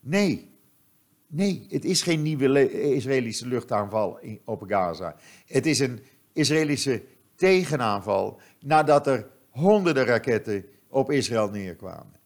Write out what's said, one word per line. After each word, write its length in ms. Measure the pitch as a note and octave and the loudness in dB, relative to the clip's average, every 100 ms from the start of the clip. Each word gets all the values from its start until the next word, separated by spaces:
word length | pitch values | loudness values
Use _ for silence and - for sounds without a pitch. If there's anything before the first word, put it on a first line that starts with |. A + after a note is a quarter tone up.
Nee, 500 | B2+ F3+ G3+ - - _ _ _ _ _ _ _ _ | -2 0 2 0 -6 _ _ _ _ _ _ _ _
nee, 400 | D3 G3+ E3 - | -2 -2 -2 -6
het 160 | D3 | -6
is 180 | - F#3 | -2 -2
geen 200 | - E3 | 0 0
nieuwe 260 | D3+ D3+ C3+ | 0 0 2
le-, 220 | C#3 C3 | 4 4
Israëlische 760 | - D3 C#3 A#2+ C3+ A#2 G#2 A#2+ | 2 0 0 0 -2 -2 -6 -6
luchtaanval 720 | B2 - A2 G#2 A2 G2+ - | -6 -2 -4 -2 -2 -4 -6
in, 220 | - G#2+ | -14 -14
op 180 | - G#2+ G2+ | -10 -10 -4
Gaza. 500 | G2+ F2+ E2 F2+ D#2 - - _ | -2 -2 -4 -10 -12 -20 -20 _
Het 200 | C#3 D3 | -2 0
is 120 | C3+ | 0
een 220 | C3+ A#2+ - _ _ | 0 -4 -16 _ _
Israëlische 720 | - D3 D#3 D#3 C#3+ C#3 A#2 - _ _ | -2 0 2 0 -2 -2 -4 -4 _ _
tegenaanval 1040 | _ F#3 F#3 F3 C#3+ A#2 G2+ G2+ G2 G2 - - _ | _ 4 4 2 -2 0 -2 0 -2 -2 -8 -20 _
nadat 460 | C#3 D#3 D3 D3 C#3+ | 2 2 6 4 4
er 220 | C3 G#2+ _ _ | -2 -4 _ _
honderden 540 | B2 F3 G#3+ F3+ C#3 | -2 4 4 4 2
raketten 600 | A#2+ A#2 A#2 A2 - G2+ F#2 _ _ | 4 2 2 -2 -2 -6 -8 _ _
op 220 | C3+ C3+ | -2 0
Israël 400 | C#3+ B2 A#2 G#2+ | 0 0 0 -2
neerkwamen. 640 | G#2 F#2+ E2 F#2+ D#2+ - - | -4 -10 -12 -14 -16 -18 -20